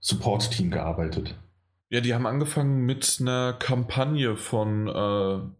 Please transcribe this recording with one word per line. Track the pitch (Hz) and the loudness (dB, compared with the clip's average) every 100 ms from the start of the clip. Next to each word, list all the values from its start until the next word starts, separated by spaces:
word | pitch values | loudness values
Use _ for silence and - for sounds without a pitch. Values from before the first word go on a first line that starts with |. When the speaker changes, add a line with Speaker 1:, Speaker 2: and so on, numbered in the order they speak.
Speaker 1:
Support-Team | - - 117 104 - - 87 | -2 0 2 2 0 0 0
gearbeitet. | 80 78 85 80 - 76 - - _ _ _ _ | 0 -2 -2 -2 -2 -6 -10 -18 _ _ _ _
Speaker 2:
Ja, | 120 | 0
die | 120 | 2
haben | 117 123 | 0 0
angefangen | 135 147 - 139 135 | 0 0 2 2 2
mit | 123 135 - - | 2 2 0 0
einer | 127 127 127 | 0 0 0
Kampagne | 120 - 127 117 135 131 151 123 104 | -2 0 0 0 0 0 2 0 0
von, | - 113 107 107 104 | -2 0 0 0 -2
äh, | - 101 101 98 95 95 - | 0 0 2 0 -2 -6 -4